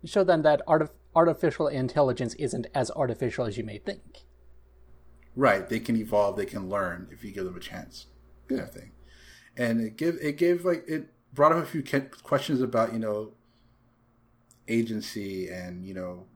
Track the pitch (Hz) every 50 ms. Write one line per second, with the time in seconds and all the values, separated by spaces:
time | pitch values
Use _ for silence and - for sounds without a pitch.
0 | - 165 - 208 190 185 175 160 147 156 147 - - - 160 147 156 147 - -
1 | _ - - 165 165 170 151 - - 139 - - 156 147 - 135 131 123 - 151
2 | 143 131 120 123 131 113 - - 151 123 - 135 120 - - 135 127 - - -
3 | 143 123 113 - 135 120 - - 123 113 101 117 110 110 104 104 - - 202 -
4 | - - - - - - - - - - - - - _ _ - - - - -
5 | _ - - - - - - 123 139 123 101 95 92 - 110 110 - - 117 113
6 | 107 - 107 104 101 101 95 104 98 - - 107 95 92 101 101 95 90 87 90
7 | 95 - - - - 104 95 98 95 90 90 90 - - - 90 - - - -
8 | - - - - - - - - - - 262 254 - - - - - - - -
9 | - - - - - - - - - - _ - 123 117 117 113 113 110 110 -
10 | 156 170 165 165 151 147 147 147 175 175 175 170 175 185 175 165 - - 160 156
11 | - - _ _ _ _ - 143 147 156 165 170 156 - - 160 135 - - 139
12 | 135 - - - _ - 151 135 - - 151 123 127 117 113 117 113 113 113 113
13 | 113 107 104 104 107 107 - _ _ _ _ _ _ _ _ _ _ _ _ _
14 | _ _ _ _ _ _ _ _ _ _ - _ _ - 113 117 113 113 113 107
15 | 107 - - 110 101 98 98 95 92 92 92 92 90 90 90 90 92 95 95 95
16 | 92 90 90 90 95 - _